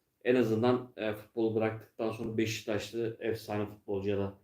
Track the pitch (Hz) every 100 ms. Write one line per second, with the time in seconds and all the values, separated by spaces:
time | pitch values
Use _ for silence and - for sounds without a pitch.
0 | _ _ 120 127 110 110 123 123 - -
1 | 107 104 - 117 110 110 110 110 - -
2 | 113 113 113 110 110 - - 104 - 117
3 | 110 - 113 - - 107 104 - - 98
4 | 101 98 98 -